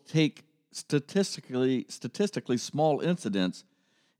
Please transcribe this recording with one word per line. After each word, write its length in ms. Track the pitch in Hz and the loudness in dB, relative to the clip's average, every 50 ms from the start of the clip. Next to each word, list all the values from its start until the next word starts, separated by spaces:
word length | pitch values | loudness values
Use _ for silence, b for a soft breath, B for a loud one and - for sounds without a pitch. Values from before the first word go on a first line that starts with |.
| _ | _
take 380 | - - 160 156 - - - - _ _ _ _ _ | 0 2 2 2 2 0 -4 -16 _ _ _ _ _
statistically, 1160 | - - - - - 147 143 - - 196 196 - - - - - 127 127 131 131 131 120 - - | -16 -16 -4 0 0 0 0 0 0 0 0 0 -4 -10 -10 -4 0 2 2 2 2 0 -2 -6
statistically 680 | - - - 123 - - 208 202 - - - - 127 | -10 -10 -10 -6 -2 -2 -2 0 -2 -4 -2 0 -2
small 440 | 117 - - - 143 160 156 143 - | -2 -2 -4 0 2 2 2 2 2
incidents 640 | - 165 180 - - 110 98 98 92 90 - - - _ _ _ _ _ _ _ _ _ _ | 0 0 -2 -2 -2 -2 0 0 0 0 -2 -6 -14 _ _ _ _ _ _ _ _ _ _